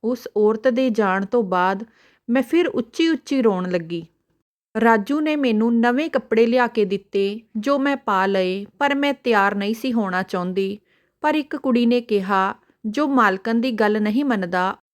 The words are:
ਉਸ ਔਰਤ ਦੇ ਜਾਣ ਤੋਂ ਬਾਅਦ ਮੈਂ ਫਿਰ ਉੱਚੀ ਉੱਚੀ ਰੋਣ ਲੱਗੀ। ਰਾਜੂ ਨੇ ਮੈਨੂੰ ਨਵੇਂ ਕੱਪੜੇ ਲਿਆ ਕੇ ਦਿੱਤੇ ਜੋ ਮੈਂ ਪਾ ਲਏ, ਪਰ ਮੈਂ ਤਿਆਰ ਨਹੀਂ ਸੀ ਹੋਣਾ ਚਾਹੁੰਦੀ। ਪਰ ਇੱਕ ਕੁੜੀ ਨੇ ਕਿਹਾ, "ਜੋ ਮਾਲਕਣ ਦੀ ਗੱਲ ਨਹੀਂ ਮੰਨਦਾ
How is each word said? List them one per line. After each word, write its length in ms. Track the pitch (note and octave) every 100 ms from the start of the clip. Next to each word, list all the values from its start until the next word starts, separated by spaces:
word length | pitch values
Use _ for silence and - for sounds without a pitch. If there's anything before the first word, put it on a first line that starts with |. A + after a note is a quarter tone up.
ਉਸ 240 | A3 B3 - G#3+
ਔਰਤ 320 | G#3 A3 C4
ਦੇ 220 | A#3+ C4
ਜਾਣ 360 | A3 G3+ F#3+ G3
ਤੋਂ 160 | B3
ਬਾਅਦ 420 | F#3+ F3+ F#3 F#3+ A3+ _ _ _ -
ਮੈਂ 120 | B3
ਫਿਰ 260 | C4+ E4 F4
ਉੱਚੀ 400 | - A#3+ - E4
ਉੱਚੀ 340 | D#4+ - C#4
ਰੋਣ 280 | A3+ F#3 F3+
ਲੱਗੀ। 360 | F3+ E3 E3+ E3 _ _ _ _ _ _ A3
ਰਾਜੂ 400 | A3+ A3+ G3 C#4+
ਨੇ 160 | D#4 D4+
ਮੈਨੂੰ 440 | C4 G#3+ A3+ A#3
ਨਵੇਂ 300 | A#3+ B3 D#4
ਕੱਪੜੇ 360 | - - A3+ A#3
ਲਿਆ 200 | B3 A#3
ਕੇ 180 | A#3
ਦਿੱਤੇ 560 | G3+ G3 - G3+ G3 G#3 - A3
ਜੋ 220 | G#3+ C#4+
ਮੈਂ 180 | C#4 C#4
ਪਾ 300 | - F#3+ F#3+
ਲਏ, 400 | F#3+ F#3 F#3 G3+ _
ਪਰ 160 | C#4+
ਮੈਂ 200 | C#4 C#4+
ਤਿਆਰ 400 | C#4 B3 G#3+ G3
ਨਹੀਂ 200 | G3+ G3+
ਸੀ 180 | A3+ C4
ਹੋਣਾ 300 | A#3 G3 F3+
ਚਾਹੁੰਦੀ। 560 | F#3 F#3 F3+ F#3 F#3+ G#3 _ _ _ _
ਪਰ 140 | D4+
ਇੱਕ 220 | D#4 D4 D#4
ਕੁੜੀ 300 | C4+ A#3+ A#3
ਨੇ 140 | B3
ਕਿਹਾ, 540 | A#3+ G#3 F#3+ G3 F#3+ G#3 _ _ A3
"ਜੋ 220 | G#3+ D4
ਮਾਲਕਣ 460 | C4+ G#3+ F#3+ -
ਦੀ 160 | A3+ B3+
ਗੱਲ 320 | A3 G#3+ G#3+
ਨਹੀਂ 220 | G#3 A3
ਮੰਨਦਾ 520 | C#4+ A3 F#3 F3+ F#3 - _